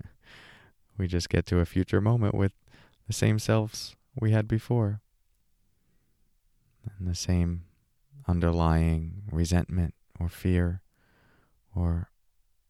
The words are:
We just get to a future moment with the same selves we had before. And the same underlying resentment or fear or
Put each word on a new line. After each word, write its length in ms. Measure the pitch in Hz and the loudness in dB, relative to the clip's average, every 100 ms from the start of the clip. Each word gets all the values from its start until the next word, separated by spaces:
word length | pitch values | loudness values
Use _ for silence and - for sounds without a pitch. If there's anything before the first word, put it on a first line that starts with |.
| - _ - - - - _ _ _ - | -20 _ -20 -20 -20 -20 _ _ _ -6
We 80 | 90 | -2
just 240 | 87 - | -2 0
get 160 | 90 - | 0 2
to 140 | 87 | 0
a 40 | |
future 380 | 85 92 90 98 | 0 0 0 0
moment 320 | 104 120 104 | 2 0 0
with 180 | - 98 - _ - _ _ - | 0 -2 -2 _ -20 _ _ -10
the 80 | |
same 240 | - 110 107 | -2 0 0
selves 580 | - 110 107 - - - _ - | 2 0 0 -8 -16 -18 _ -4
we 120 | 110 | 0
had 140 | 110 107 | 2 0
before. 540 | 110 - 120 104 104 _ _ _ _ _ _ _ _ _ _ _ _ _ _ _ _ _ _ - 101 | -2 0 0 0 -2 _ _ _ _ _ _ _ _ _ _ _ _ _ _ _ _ _ _ -16 -8
And 100 | 90 | -6
the 60 | |
same 480 | 87 - 90 85 87 87 _ _ _ _ 143 - | -4 0 2 0 -4 -10 _ _ _ _ -8 -2
underlying 920 | 87 85 85 82 80 82 80 82 92 104 | 2 2 2 4 4 2 0 -4 -10 -6
resentment 600 | 80 82 87 - 90 80 - _ - | -2 0 0 0 -2 -2 -6 _ -8
or 100 | 87 | -8
fear 540 | - 92 90 87 92 _ _ _ _ _ _ _ _ _ | -4 0 2 0 -4 _ _ _ _ _ _ _ _ _
or 360 | 92 87 85 92 _ _ _ _ _ | -2 -2 -2 -6 _ _ _ _ _